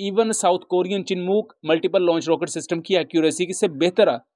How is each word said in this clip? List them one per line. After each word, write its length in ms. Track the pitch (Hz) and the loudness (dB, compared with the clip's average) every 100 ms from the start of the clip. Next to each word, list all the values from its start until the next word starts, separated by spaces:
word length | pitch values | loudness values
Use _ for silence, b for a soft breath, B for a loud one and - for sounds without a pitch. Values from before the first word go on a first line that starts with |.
even 300 | 196 196 226 | -2 0 0
साउथ 280 | 214 185 180 - | 0 0 0 0
कोरियन 340 | 180 185 196 | -2 0 -4
चिनमूक 520 | 175 185 180 202 214 _ 156 | -4 -4 0 -2 -2 _ -2
मल्टीपल 380 | 160 180 185 | 0 2 2
लॉन्च 240 | 175 165 151 | 2 0 0
रॉकेट 220 | 160 165 | -2 -2
सिस्टम 300 | 165 - 170 | -8 -6 -6
की 160 | 165 180 | -2 -2
एक्यूरेसी 520 | 156 165 156 156 180 | 0 2 2 2 -4
से 140 | 185 202 | -2 -2
बेहतर 420 | 139 170 180 190 | 0 0 4 2
है। 80 | 120 - | 2 -8